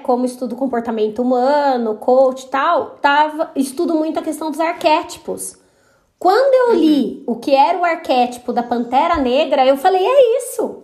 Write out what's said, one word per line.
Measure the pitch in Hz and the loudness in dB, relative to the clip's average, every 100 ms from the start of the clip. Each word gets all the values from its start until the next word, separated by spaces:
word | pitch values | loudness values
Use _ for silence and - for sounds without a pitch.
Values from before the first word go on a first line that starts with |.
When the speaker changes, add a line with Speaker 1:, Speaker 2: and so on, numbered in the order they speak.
Speaker 1:
como | - 247 254 | -2 -2 -2
estudo | 247 247 240 | -6 -10 -6
comportamento | 269 233 233 226 214 214 | -4 -4 -4 -4 -4 -2
humano, | 247 247 254 294 285 254 226 214 | -2 0 2 2 0 0 -2 -4
coach | - 254 262 254 | 2 4 4 0
e | - | -6
tal, | 269 311 320 220 - | -2 0 0 -2 -4
tava, | 285 285 302 302 320 277 | 0 2 2 -2 -6 -4
estudo | - - 339 320 | -6 -4 -2 -2
muito | 311 320 | -2 -4
a | |
questão | 320 294 320 | -6 -8 -8
dos | 294 | -4
arquétipos. | 330 339 330 311 320 - - 185 - - _ _ _ _ _ _ | -4 0 0 0 -2 -14 -12 -10 -12 -16 _ _ _ _ _ _
Quando | 349 427 554 | 2 4 4
eu | 523 480 370 | 4 4 4
li | 311 277 208 - - | 4 2 0 -6 -8
Speaker 2:
Uhum. | |
Speaker 1:
o | 226 | -6
que | - 269 | 0 4
era | 294 359 | 4 2
o | 349 | -2
arquétipo | 330 - 254 247 - - | -2 0 0 0 -2 -6
da | 226 | -4
Pantera | 240 240 240 254 339 330 | -2 -4 0 0 2 0
Negra, | 254 262 320 277 262 | 0 0 0 2 2
eu | 277 | 4
falei, | 370 370 392 | 2 2 2
"É | 554 480 508 | 4 4 2
isso, | - - 277 - | -4 -6 -8 -8